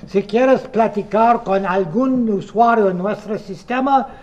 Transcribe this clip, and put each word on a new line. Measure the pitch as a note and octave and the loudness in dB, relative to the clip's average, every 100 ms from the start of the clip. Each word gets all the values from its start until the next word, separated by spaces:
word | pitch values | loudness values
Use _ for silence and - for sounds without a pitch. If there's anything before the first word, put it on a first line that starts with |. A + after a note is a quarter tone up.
| - | -4
Si | G3 | -4
quieres | G3+ A3 C4 B3+ | 0 2 4 2
platicar | - G#3 G#3+ G#3 - G#3+ A#3 A#3 | 0 0 0 -2 -2 2 4 2
con | F#3+ G3 | 0 -2
algún | F#3+ F#3+ F3+ G#3+ C4 B3+ A3 | 0 -2 0 0 0 0 0
usuario | G3 - G#3 A#3 A3+ G3 | -2 -2 0 2 4 2
en | F3 | 0
nuestro | G3 G3+ F#3+ G#3 | -4 -6 -8 -10
sistema, | - F#3 - B3+ C4+ C4+ - - | -10 -14 -6 -4 0 0 0 -12